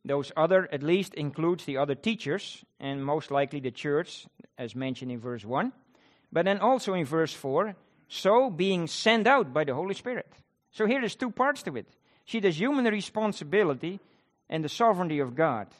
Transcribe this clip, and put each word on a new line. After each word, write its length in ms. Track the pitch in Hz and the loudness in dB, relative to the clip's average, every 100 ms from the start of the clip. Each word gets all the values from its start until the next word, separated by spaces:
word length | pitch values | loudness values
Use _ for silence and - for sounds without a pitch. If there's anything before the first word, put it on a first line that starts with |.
those 280 | - 143 135 - | -4 -4 -2 0
other, 320 | 165 185 185 | 4 4 2
at 100 | 143 | -4
least 320 | 147 185 185 | 0 0 0
includes 500 | - 147 143 170 180 - | -4 -6 -2 0 0 -4
the 100 | 135 | -2
other 180 | 143 | 0
teachers, 720 | 135 220 226 143 185 - - _ - | 0 -2 -4 -4 -6 -6 -16 _ -12
and 240 | 139 139 | -8 -6
most 260 | 139 151 - | -2 -4 0
likely 300 | 139 139 147 | 0 0 -2
the 100 | 127 | -8
church, 560 | - 147 147 175 - - _ - - | -6 -2 -2 -2 -10 -20 _ -20 -12
as 160 | 120 | -10
mentioned 380 | 117 131 127 127 | -6 -6 -6 -8
in 80 | 120 | -8
verse 240 | 120 120 | -8 -10
one. 280 | 104 131 240 - _ _ _ _ _ | -4 -2 -2 -6 _ _ _ _ _
But 140 | 160 180 | 0 2
then 120 | 196 | 2
also 360 | 214 262 - | 2 2 0
in 100 | 185 | -2
verse 280 | 139 160 156 | 0 0 0
four, 440 | - 139 143 214 185 _ _ _ | -2 -2 0 0 -4 _ _ _
"So 420 | - 190 226 269 | -2 4 4 4
being 380 | 160 185 185 160 | 2 2 2 0
sent 400 | - 220 226 214 | 0 2 4 6
out 240 | 269 160 | 4 4
by 100 | 139 | 0
the 120 | 147 | 0
Holy 200 | 131 185 | -2 -4
Spirit." 380 | 196 247 233 - - _ _ _ | -6 -6 -8 -10 -18 _ _ _
So 140 | - 214 | -2 2
here 120 | 269 | 2
there's 160 | 226 | 0
two 160 | - 254 | -2 -6
parts 320 | 208 269 285 | 0 0 0
to 140 | - 127 | -4 -8
it. 100 | - _ _ _ - | -10 _ _ _ -6
See, 140 | 220 | 2
there's 180 | 196 156 | 2 2
human 280 | 240 285 233 | 2 2 2
responsibility 1120 | 208 - - 214 - 151 190 185 131 160 196 _ _ _ _ - | 0 -4 -2 -2 -2 -2 2 2 2 -4 -8 _ _ _ _ -8
and 160 | 160 | -4
the 40 | 151 | -4
sovereignty 520 | - 233 180 175 151 | 2 4 4 0 0
of 160 | 131 123 | -2 0
God. 320 | 160 113 98 | 0 0 -6